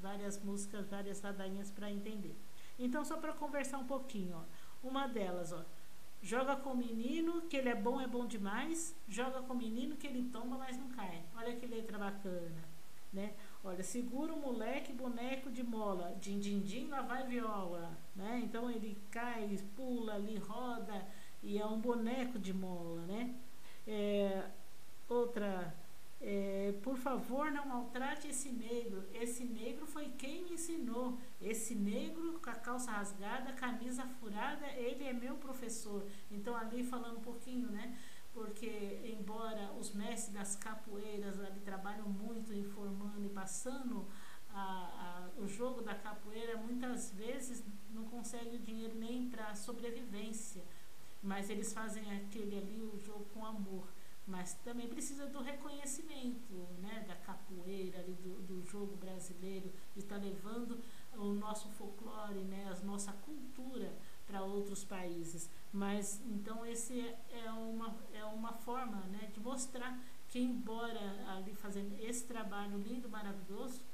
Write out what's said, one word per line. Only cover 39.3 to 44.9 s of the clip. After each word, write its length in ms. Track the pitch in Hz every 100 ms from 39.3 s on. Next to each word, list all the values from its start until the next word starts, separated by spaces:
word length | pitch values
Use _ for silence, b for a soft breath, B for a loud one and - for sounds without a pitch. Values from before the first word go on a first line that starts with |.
| 220 226 208 202 226
os 140 | -
mestres 400 | 202 226 233 -
das 220 | 202 196 -
capoeiras 840 | 220 220 220 202 214 208 202 190
ali 200 | 196 196
trabalham 480 | 202 190 202 214 202
muito 440 | 196 226 226 214
informando 720 | 202 202 202 202 196 202 202
e 40 | 202
passando 800 | 196 190 - 254 254 247 196 185 B B B -
a, 80 | 196 190 185 180